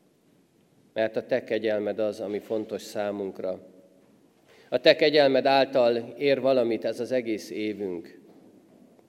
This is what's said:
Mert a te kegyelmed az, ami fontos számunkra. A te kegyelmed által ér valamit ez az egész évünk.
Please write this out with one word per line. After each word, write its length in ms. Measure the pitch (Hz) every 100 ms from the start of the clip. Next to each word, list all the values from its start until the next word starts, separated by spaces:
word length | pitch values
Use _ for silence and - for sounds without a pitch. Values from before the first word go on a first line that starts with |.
| _ _ _ _ _ _ _ _ _
Mert 240 | 110 110 123
a 100 | -
te 180 | 127
kegyelmed 540 | - 110 110 104 104 104
az, 220 | 107 104
ami 180 | 101 101
fontos 440 | - 110 107 98
számunkra. 800 | - 110 104 101 95 - 95 92 - - _ _ _ _ _ _ _ _ _
A 100 | 131
te 180 | 160 147
kegyelmed 500 | 151 147 139 131 131
által 680 | 135 131 135 120 120 117 -
ér 240 | 143 131
valamit 440 | 131 131 117 110
ez 160 | 117 117
az 120 | 113
egész 380 | 127 113 104 -
évünk. 680 | 90 107 98 98 87 - - - - - - _ _ - _